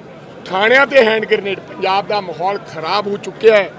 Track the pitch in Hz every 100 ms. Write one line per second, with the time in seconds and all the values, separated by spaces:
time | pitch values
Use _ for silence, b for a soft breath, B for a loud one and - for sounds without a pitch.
0 | - - - - - 185 214 254 269 277
1 | 220 220 202 214 196 185 - 160 185 196
2 | 190 208 185 151 180 202 - 160 160 202
3 | 202 202 - - 220 214 175